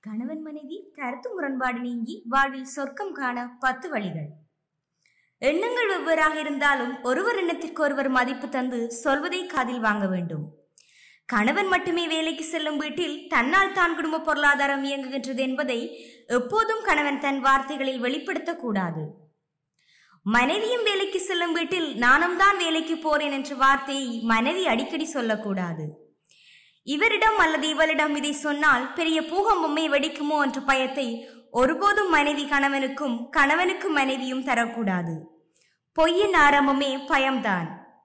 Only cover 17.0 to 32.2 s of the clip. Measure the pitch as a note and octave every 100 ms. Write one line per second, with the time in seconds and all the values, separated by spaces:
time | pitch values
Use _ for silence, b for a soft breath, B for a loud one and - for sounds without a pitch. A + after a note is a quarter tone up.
17 | D4 C#4 C#4 C#4 C4 C4+ C4+ D4 C4+ C4
18 | A#3+ D4 D4 F4 E4 E4+ B3 G3 F3+ D#3+
19 | D3+ - _ _ _ _ _ _ b b
20 | b b F#3+ A#3 B3+ G4 A4 B4 G#4+ G4
21 | G4 F#4+ - F4 F4 E4+ E4 F4+ D#4 A3+
22 | A#3+ C#4 F4 F4+ G4 G4 E4+ D#4+ D#4+ D#4+
23 | D#4+ D4 D4 C#4 C4+ C4 C4+ C#4 C4+ C4+
24 | C4 A#3 A3+ A3+ B3 F4 F4+ A#3 - D#4+
25 | D#4 C#4+ A3+ G#3+ G#3+ F#3+ F3+ D#3+ D3+ -
26 | - _ _ b b b b b - D4
27 | D#4 G#4 A4 A4 E4 D#4 D#4 D4+ D#4 D#4
28 | D4+ D4 D4 D4 D4+ C#4+ D4+ B3+ B3+ -
29 | E4 D#4+ D#4+ F4 G#4 G4 D#4+ D4 D#4+ C#4+
30 | D4+ D#4 D4 D4+ C#4 C4 C4+ C4 C4 C4
31 | B3+ A#3 B B B A#3 C4 D#4+ G4+ G4+
32 | G4+ D#4